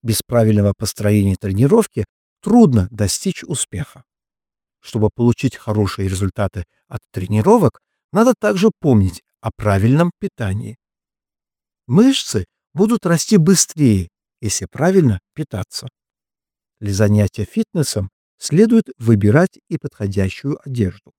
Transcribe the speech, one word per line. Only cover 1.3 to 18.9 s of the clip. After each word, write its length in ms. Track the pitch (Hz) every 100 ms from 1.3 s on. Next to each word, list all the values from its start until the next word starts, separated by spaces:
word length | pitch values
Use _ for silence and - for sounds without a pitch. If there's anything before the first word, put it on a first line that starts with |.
| 95
тренировки 720 | 101 95 139 226 - - 101 _ _ _
трудно 460 | - 240 208 117 95
достичь 520 | 110 101 - 196 -
успеха. 600 | - 139 - 95 151 - _ _ _ _ _ _ _ _
Чтобы 300 | - 117 107
получить 420 | - 120 113 131 -
хорошие 520 | - 107 98 - 95
результаты 580 | 95 98 - 98 92 - _ _
от 140 | - _
тренировок, 680 | - 92 107 135 233 143 _ _ _ _
надо 220 | 185 240 233
также 340 | 208 196 214 -
помнить 440 | 156 113 95 - _ _
о 100 | 113
правильном 600 | - 104 98 110 143 175 _
питании. 580 | 202 _ 107 101 113 110 _ _ _ _ _ _ _ _ _ _ -
Мышцы 580 | 143 254 262 - 107 - _ _
будут 320 | 143 214 233 180
расти 320 | 170 - 214
быстрее, 720 | 160 185 - 160 139 98 87 _ _ _
если 240 | 107 - 95
правильно 540 | - 165 190 143 95 _
питаться. 540 | - 156 98 - - 127 _ _ _ _ _ _ _ _ _
Для 140 | 104
занятия 520 | 98 104 104 104 - -
фитнесом 640 | - 226 180 143 107 98 _ _ _
следует 480 | - 156 226 226 -